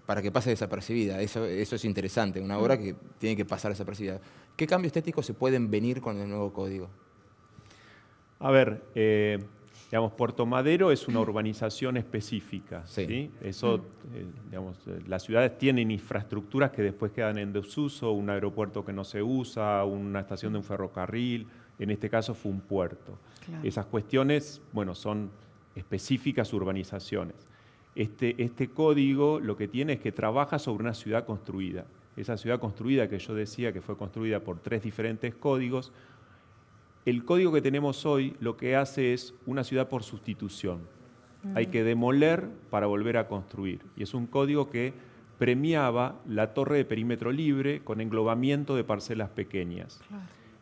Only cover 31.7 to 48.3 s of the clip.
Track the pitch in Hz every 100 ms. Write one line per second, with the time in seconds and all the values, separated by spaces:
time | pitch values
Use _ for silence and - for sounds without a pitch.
31.7 | 90 - - _ - - 107 113 120 113
32.7 | 101 117 135 101 98 - 107 107 - 120
33.7 | 92 98 101 98 113 110 101 92 85 -
34.7 | 113 110 107 113 110 123 113 143 131 123
35.7 | 127 127 - - - - - - - _
36.7 | - - _ 123 120 120 180 180 151 131
37.7 | 139 143 135 156 139 135 - 117 113 123
38.7 | 131 135 - 127 123 - - - 135 123
39.7 | 131 127 123 104 104 - 98 101 - 98
40.7 | 87 85 - - - - - 196 190 110
41.7 | 113 113 117 120 139 156 170 190 - -
42.7 | 104 104 101 113 117 107 101 95 - 95
43.7 | 90 - - 101 127 120 139 139 147 139
44.7 | 117 127 135 - - - - 120 127 156
45.7 | 156 127 120 127 - - 107 110 - 139
46.7 | 147 - 110 117 117 117 139 156 135 139
47.7 | 147 - 107 110 110 110